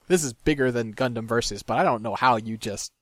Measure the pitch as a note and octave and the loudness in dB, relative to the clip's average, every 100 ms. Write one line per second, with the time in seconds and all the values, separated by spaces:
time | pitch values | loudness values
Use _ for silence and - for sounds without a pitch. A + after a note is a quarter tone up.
0 | - F3+ D3 A#2 - D3 C3 A#2+ A2+ G#2 | 0 2 2 -2 -2 2 2 2 -4 -2
1 | B2+ A#2 A2+ A#2 - G2+ - A#2+ F3+ A#2+ | -2 -2 0 0 0 -6 -2 2 2 2
2 | A2+ - B2+ A#2 A2 A2 A2+ G2+ - _ | -2 2 4 2 0 -8 -6 -8 -10 _